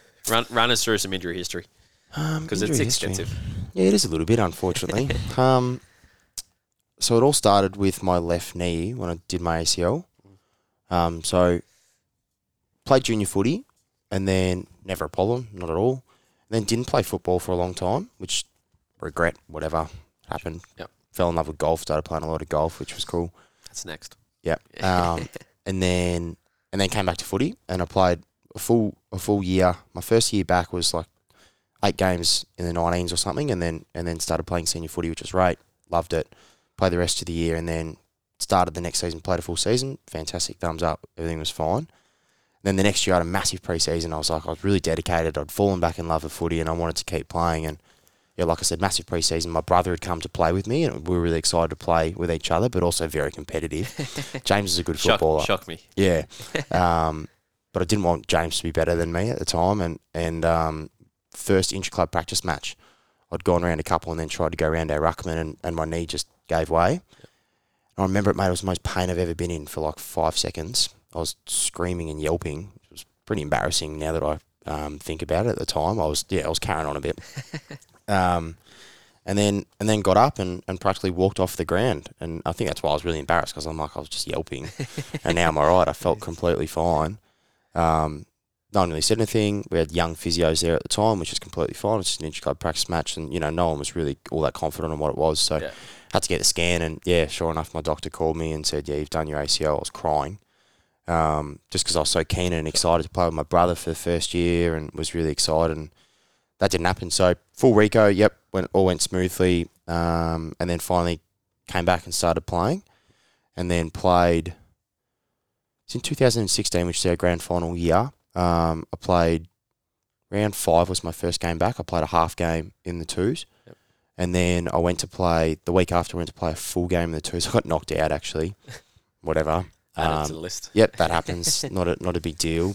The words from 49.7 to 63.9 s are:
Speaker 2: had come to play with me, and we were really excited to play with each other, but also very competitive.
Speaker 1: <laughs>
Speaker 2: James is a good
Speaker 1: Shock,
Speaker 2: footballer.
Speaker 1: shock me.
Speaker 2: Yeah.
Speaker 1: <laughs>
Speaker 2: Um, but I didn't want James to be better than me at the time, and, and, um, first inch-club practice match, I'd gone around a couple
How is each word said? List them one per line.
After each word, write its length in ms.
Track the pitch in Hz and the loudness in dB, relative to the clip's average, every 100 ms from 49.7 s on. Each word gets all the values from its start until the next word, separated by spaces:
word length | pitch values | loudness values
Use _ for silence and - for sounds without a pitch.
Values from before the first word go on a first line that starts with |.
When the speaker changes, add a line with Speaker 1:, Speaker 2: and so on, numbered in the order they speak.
| 90 90 | 2 2
Speaker 2:
had 100 | 85 | -2
come 180 | - 85 | -4 -6
to 80 | 82 | -4
play 220 | - 82 | 0 0
with 160 | 90 104 | 0 0
me, 160 | 139 | 0
and 240 | 160 - 80 | 0 -2 -2
we 80 | 90 | 0
were 60 | |
really 160 | 85 82 | 2 0
excited 320 | - 85 82 | 2 2 0
to 60 | 78 | -2
play 360 | - 82 80 - | 2 2 2 -2
with 120 | 85 | -2
each 200 | 82 - | -2 0
other, 180 | 85 120 | 0 2
but 140 | 98 | 2
also 240 | 87 - 82 | 0 0 -2
very 240 | 78 71 | -2 -4
competitive. 1080 | 76 76 80 80 76 104 - 135 - 139 135 | -6 -6 -4 -4 -4 -6 -6 -8 -8 -10 -8
Speaker 1:
<laughs> 20 | |
Speaker 2:
James 280 | - 104 98 | 0 2 2
is 60 | 85 | 0
a 40 | |
good 160 | 85 80 | -2 0
Speaker 1:
Shock, 200 | - 107 | 2 4
Speaker 2:
footballer. 240 | 80 78 | 4 4
Speaker 1:
shock 240 | 76 95 - | 2 0 -4
me. 120 | 82 _ - | -14 _ 2
Speaker 2:
Yeah. 300 | 95 82 73 | 4 4 0
Speaker 1:
<laughs> 420 | - - 160 143 | -10 -8 -6 -2
Speaker 2:
Um, 560 | 87 87 82 80 78 76 _ _ _ _ | 2 4 4 2 -2 -8 _ _ _ _
but 80 | 95 | -4
I 40 | 90 | 0
didn't 180 | 104 | 2
want 240 | 87 85 - | 2 0 0
James 300 | 85 82 - | 0 0 -2
to 60 | |
be 80 | 85 | -2
better 240 | 80 80 85 | 0 0 0
than 160 | 82 | 0
me 160 | 85 107 | -2 -2
at 100 | - | -2
the 60 | - | -2
time, 340 | 82 90 104 | 0 2 2
and, 200 | 85 80 - | -2 -6 -8
and, 300 | 82 82 82 | -4 -4 0
um, 460 | 82 82 80 78 78 - _ _ _ | 2 2 0 -2 -8 -16 _ _ _
first 380 | - - 95 95 | -8 2 2 2
inch-club 400 | 95 92 - 85 | -2 -4 -2 0
practice 320 | 85 82 - | -2 -2 -4
match, 320 | 90 76 - - _ _ _ _ _ | -2 -4 -6 -12 _ _ _ _ _
I'd 120 | 85 - | -2 2
gone 180 | 87 | 4
around 160 | 87 80 | 4 0
a 40 | |
couple 280 | - | 0